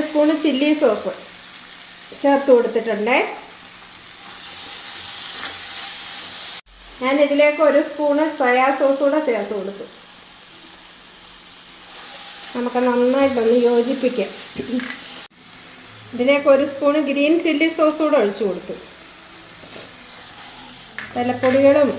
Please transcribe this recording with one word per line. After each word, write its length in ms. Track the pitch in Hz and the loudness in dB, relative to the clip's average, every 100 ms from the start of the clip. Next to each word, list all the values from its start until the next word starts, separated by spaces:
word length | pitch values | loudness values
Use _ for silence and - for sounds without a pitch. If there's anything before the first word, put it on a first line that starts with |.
| 302 | 2
സ്പൂൺ 220 | 302 302 311 311 | 2 2 2 0
ചില്ലി 240 | 262 294 294 | 2 2 4
സോസ് 300 | 269 202 185 - - - - - - - - - - - | 2 2 -4 -8 -14 -18 -18 -18 -20 -20 -18 -18 -18 -2
ചേർത്ത് 260 | 277 277 277 247 | 2 4 6 6
കൊടുത്തിട്ടുണ്ട്. 600 | 214 226 220 202 214 277 - - - - - - - - - - - - - - - - - - - - - - - - - - - - - - - - - - - - - - | 6 0 -2 -2 0 0 0 -6 -16 -20 -18 -20 -20 -20 -20 -20 -18 -16 -16 -14 -12 -12 -12 -12 -12 -12 -10 -10 -10 -10 -12 -12 -12 -12 -12 -12 -12 -14 -14 -14 -18 -20 -20 -6
ഞാൻ 120 | 254 285 285 | 0 2 4
ഇതിലേക്ക് 360 | 285 294 294 302 | 4 4 4 4
ഒരു 120 | 285 302 | 4 2
സ്പൂൺ 260 | - 294 285 311 302 | -2 0 2 0 0
സോയാ 280 | 254 247 269 294 | 2 4 2 2
സോസ് 200 | 277 277 | 2 2
കൂടെ 160 | 285 302 302 | 2 0 0
ചേർത്ത് 240 | 220 202 214 | -2 -2 -6
കൊടുത്തു. 260 | 190 196 - - - - - - - - - - - - - - - - - - - - - - - - - - - 247 | -8 -10 -14 -18 -20 -20 -20 -20 -20 -20 -20 -20 -20 -20 -20 -20 -20 -20 -20 -20 -20 -20 -20 -20 -18 -18 -18 -18 -12 -6
നമുക്ക് 240 | 240 247 247 | -4 0 2
നന്നായിട്ടൊന്ന് 680 | 247 247 269 277 247 226 247 240 | 4 4 4 2 2 4 4 4
യോജിപ്പിക്കാം. 600 | 240 233 269 254 233 190 - - - - 247 - - - - - - - - - - - - - | 4 2 0 0 -2 -6 -8 -16 -12 -6 -6 -6 -10 -16 -18 -20 -20 -20 -20 -20 -20 -20 -20 -12
ഇതിലേക്ക് 340 | 247 247 285 285 | -2 2 2 6
ഒരു 120 | 269 294 | 4 4
സ്പൂൺ 240 | - 285 302 269 | 0 0 2 0
ഗ്രീൻ 240 | 277 294 339 | 2 2 2
ചില്ലി 220 | 330 285 320 320 | 2 2 0 2
സോസ് 200 | 311 302 | 0 2
കൂടെ 140 | 311 285 | 2 2
ഒഴിച്ചു 240 | 202 202 208 | 2 0 -4
കൊടുത്തു. 260 | 185 - 165 - - - - - - - - - - - - - - - - - - - - - - | -4 -8 -14 -14 -20 -20 -20 -20 -20 -20 -20 -18 -16 -18 -20 -20 -20 -20 -20 -20 -18 -20 -20 -18 -14
മസാലപ്പൊടികളും 920 | - 247 247 247 254 262 277 285 277 | -10 -6 -4 0 2 6 6 6 4